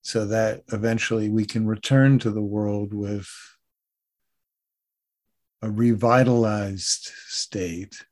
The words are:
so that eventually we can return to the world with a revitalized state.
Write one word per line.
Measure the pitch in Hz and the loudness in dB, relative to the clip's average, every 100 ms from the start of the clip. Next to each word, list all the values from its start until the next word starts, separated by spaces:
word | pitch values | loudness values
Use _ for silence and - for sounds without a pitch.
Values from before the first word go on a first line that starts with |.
so | - 110 104 | -2 -2 0
that | 113 110 - - | 0 0 -2 -8
eventually | 110 113 113 - 113 107 | -2 0 0 0 0 0
we | 110 107 | 0 0
can | 113 110 | -2 -2
return | 107 - 135 135 135 | -2 2 6 6 6
to | 113 | 2
the | 107 | -2
world | 104 104 104 104 101 | -2 -2 -2 -2 -4
with | 104 101 104 92 - - _ _ _ _ _ _ _ _ _ _ _ _ _ _ _ _ _ _ _ _ _ | -6 -6 -6 -8 -20 -20 _ _ _ _ _ _ _ _ _ _ _ _ _ _ _ _ _ _ _ _ _
a | 110 | -6
revitalized | 104 120 107 117 123 127 120 110 104 101 95 - - - - - | 0 2 2 4 4 6 4 2 0 -4 -6 -6 -6 -8 -18 -12
state. | - - 104 90 85 98 - - | -10 -8 -6 -6 -8 -12 -16 -20